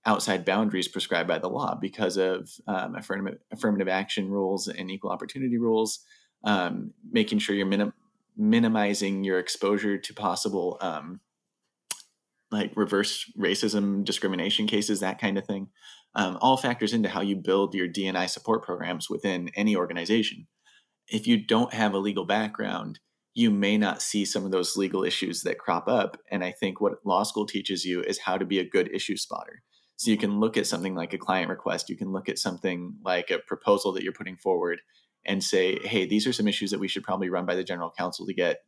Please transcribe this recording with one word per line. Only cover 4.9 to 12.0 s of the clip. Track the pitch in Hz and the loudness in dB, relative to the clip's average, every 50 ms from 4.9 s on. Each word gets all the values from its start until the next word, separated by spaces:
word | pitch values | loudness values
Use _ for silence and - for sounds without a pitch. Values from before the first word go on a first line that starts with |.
| 95 98 - - | -8 -8 -6 -6
opportunity | 95 - - - - 135 131 123 120 | -6 -6 -8 -10 -8 -6 -2 -2 0
rules, | 113 120 113 113 110 113 110 - - - _ - _ _ _ _ _ - | 2 2 2 4 2 2 0 -2 -8 -12 _ -20 _ _ _ _ _ 0
um, | 107 104 95 90 87 - - - - - _ - - | 2 2 2 2 0 -2 -4 -8 -10 -12 _ -14 0
making | - 113 107 - 110 104 | 2 2 2 2 2 0
sure | - - 101 | 2 2 2
you're | 101 98 | 2 2
minim-, | 95 101 101 104 107 - _ _ _ _ _ _ _ _ | 2 2 0 0 -2 -4 _ _ _ _ _ _ _ _
minimizing | - 107 107 113 117 120 113 110 107 104 101 101 - 101 98 98 98 98 | 2 4 4 6 6 6 4 4 4 2 2 2 0 0 0 0 0 0
your | 98 92 | 2 2
exposure | 92 90 - - - 104 98 104 98 107 104 101 | 0 0 -2 -4 0 2 2 2 2 2 0 0
to | 92 - - - | -2 -4 -10 -8
possible, | 107 104 92 90 - - 110 98 95 87 90 - - | -2 -2 -2 0 0 -2 -2 0 0 -2 -2 -2 -4
um, | 98 90 78 76 71 80 92 - _ _ _ _ _ _ _ _ _ _ _ _ _ _ - - | -6 -6 -6 -6 -10 -12 -14 -14 _ _ _ _ _ _ _ _ _ _ _ _ _ _ -12 -12